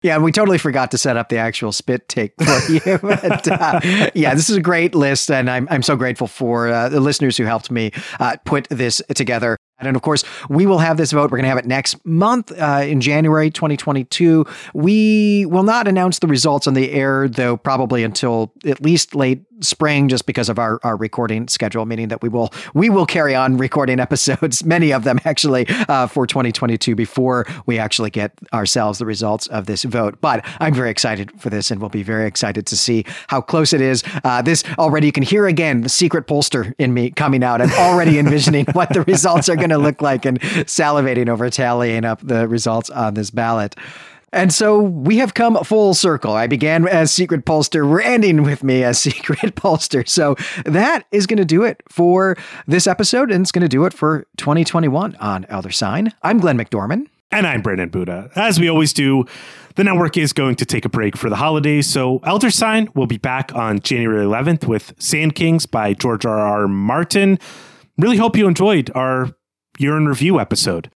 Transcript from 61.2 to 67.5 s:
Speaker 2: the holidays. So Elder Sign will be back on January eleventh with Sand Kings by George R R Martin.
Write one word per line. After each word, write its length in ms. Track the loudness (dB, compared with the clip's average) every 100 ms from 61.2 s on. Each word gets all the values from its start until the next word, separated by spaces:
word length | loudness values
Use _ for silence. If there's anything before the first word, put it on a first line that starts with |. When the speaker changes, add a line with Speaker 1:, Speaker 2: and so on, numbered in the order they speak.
| -6
Speaker 2:
the 80 | -2
holidays. 500 | 0 0 0 0 0
So 340 | 0 0 -2
Elder 260 | 0 2 2
Sign 380 | 2 0 0 -2
will 120 | -2 -2
be 120 | -2
back 360 | -4 -4 -6
on 260 | -4 -2 -2
January 440 | -2 -2 0 0
eleventh 420 | 0 0 0 0 0
with 280 | -4 -4 -10
Sand 360 | -4 0 0
Kings 320 | 0 0 0 0
by 260 | -2 0
George 320 | 0 -2 -2
R 140 | -2 0
R 280 | 0 0 0
Martin. 720 | 0 0 0 0 2 2 2 -2